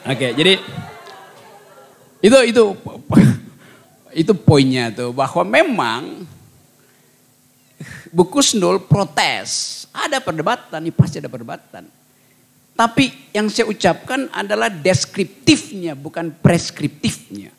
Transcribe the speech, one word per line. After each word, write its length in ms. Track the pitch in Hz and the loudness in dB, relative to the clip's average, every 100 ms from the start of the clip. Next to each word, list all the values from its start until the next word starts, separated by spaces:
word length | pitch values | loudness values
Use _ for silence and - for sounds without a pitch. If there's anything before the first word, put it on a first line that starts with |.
Oke, 320 | 113 131 131 | -6 -4 -4
jadi 260 | 120 170 190 - - - - - - - - - - - - - _ _ _ | 2 2 2 -2 -14 -14 -18 -20 -20 -20 -20 -20 -20 -20 -20 -20 _ _ _
itu, 140 | 190 262 240 | 6 6 4
itu, 140 | 233 214 185 - - - - - - - - - - _ _ _ | 4 2 0 -12 -16 2 6 6 4 -4 -20 -20 -20 _ _ _
itu 220 | 156 160 | -4 0
poinnya 580 | 196 - 151 135 131 120 | 2 6 6 6 2 -2
tuh, 240 | 104 123 | -4 -8
bahwa 320 | 120 135 170 180 | -4 -2 -2 0
memang 800 | 254 359 214 120 113 160 - 160 - _ _ _ _ _ _ _ _ _ _ _ _ _ _ - - - | 2 2 2 -2 -2 -8 -14 -18 -20 _ _ _ _ _ _ _ _ _ _ _ _ _ _ -20 -18 -8
Bu 160 | 165 180 | 0 2
Kusnul 640 | 285 277 233 175 190 185 | 2 0 2 0 0 0
protes, 960 | 202 190 - 180 113 98 - - - - | 0 0 -2 -2 -2 -6 -8 -8 -12 -16
ada 240 | - - 277 | -8 -4 -4
perdebatan, 640 | 262 160 160 247 - 160 | -6 -6 -4 -4 -6 -10
ini 80 | 165 | -10
pasti 320 | - - - | 0 0 0
ada 80 | 143 | -12
perdebatan. 560 | 120 117 170 _ 98 87 _ _ _ _ _ _ _ _ | -14 -14 -16 _ -20 -20 _ _ _ _ _ _ _ _
Tapi 380 | - 226 226 - - - 208 | -2 -2 2 -2 -2 -8 -2
yang 160 | 214 | -2
saya 160 | 208 226 | 0 -2
ucapkan 580 | 214 185 - - 262 262 | 0 0 0 -4 -6 -6
adalah 400 | - 202 208 226 | -8 -6 -2 -2
deskriptifnya, 1200 | 185 147 185 - - 190 - - 302 - 202 170 | -2 0 0 -2 -6 -6 -4 2 2 0 -10 -10
bukan 380 | 139 147 170 165 | -10 -12 -8 -10
preskriptifnya. 1200 | 147 - 170 - - 147 - - - - 101 95 | 2 4 4 0 -6 -6 -4 -6 -6 -14 -16 -16